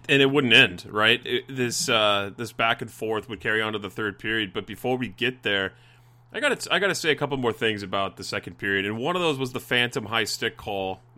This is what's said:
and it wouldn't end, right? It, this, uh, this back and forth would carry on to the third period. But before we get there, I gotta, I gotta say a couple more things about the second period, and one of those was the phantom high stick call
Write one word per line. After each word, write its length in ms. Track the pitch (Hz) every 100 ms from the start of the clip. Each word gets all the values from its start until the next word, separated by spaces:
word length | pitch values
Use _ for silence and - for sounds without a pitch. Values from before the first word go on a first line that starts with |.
| -
and 120 | 143
it 80 | 135
wouldn't 240 | 139 127
end, 320 | 117 120 87 107
right? 360 | 104 110 117 -
It, 200 | 120 -
this, 400 | 135 123 113 -
uh, 440 | 117 107 101 101 98
this 160 | 117
back 300 | - 113 117
and 100 | 120
forth 380 | - 113 110 104
would 100 | 104
carry 220 | 117 110
on 100 | 107
to 80 | 107
the 100 | 101
third 300 | 98 107 98
period. 320 | 117 110 104
But 140 | 107 101
before 300 | 101 123 127
we 100 | 117
get 360 | 92 120 127
there, 300 | 104 101 95 - - - _ _ _
I 60 | -
gotta, 320 | 285 233 -
I 60 | 170
gotta 160 | 196 170
say 160 | 165
a 40 | 135
couple 220 | 143 135
more 160 | 123
things 280 | 107 117 104
about 360 | 98 98 98 -
the 60 |
second 340 | 95 101 101 87
period, 280 | 101 98 98
and 120 | 110
one 180 | 135 180
of 60 |
those 160 | 170 135
was 160 | 131
the 60 | 120
phantom 460 | - 123 120 127 104
high 180 | 113 107
stick 320 | - 113 -
call 420 | - 98 95 92 -